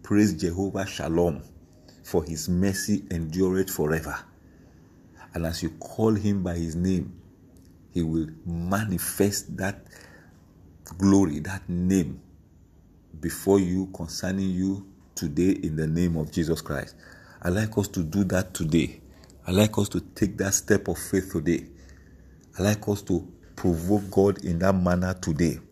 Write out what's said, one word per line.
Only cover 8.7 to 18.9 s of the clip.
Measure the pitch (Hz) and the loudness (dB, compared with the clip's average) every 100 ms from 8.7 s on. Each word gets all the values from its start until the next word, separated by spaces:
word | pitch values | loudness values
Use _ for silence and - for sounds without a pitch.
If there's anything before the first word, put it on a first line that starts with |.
| 98 110 87 - - 101 101 - 90 | -2 -2 -4 -4 0 0 0 -8 -6
that | 95 98 - - - - - - _ - - - - 82 | -6 -6 -18 -20 -20 -20 -20 -20 _ -20 -20 -20 -18 0
glory, | 98 98 92 73 | 6 6 4 -2
that | 82 95 - | -8 -10 -6
name | 87 90 95 73 64 - - _ _ _ - _ - _ 80 | -2 2 2 2 -6 -18 -20 _ _ _ -20 _ -20 _ -8
before | 85 - 98 101 | -6 -4 2 4
you, | 92 92 92 | 4 0 -2
concerning | 92 80 - 92 95 95 | -6 -10 -6 -4 -2 -2
you | 90 95 98 - - - - | 0 -2 -2 -8 -20 -16 -6
today | 82 71 90 | -4 2 2
in | - 82 78 | 2 -2 -2
the | 80 | 0
name | 82 87 80 | 2 2 0
of | 78 | -2
Jesus | - 82 80 | -2 0 -2
Christ. | - 71 50 - - - - - | -2 -6 -8 -16 -20 -20 -20 -6
I'd | 87 | -2
like | 92 110 107 | 0 0 0
us | 95 | -2
to | - | -2
do | 80 98 92 | -2 0 2
that | 92 98 | 0 -2
today. | - 80 80 - | -4 2 2 2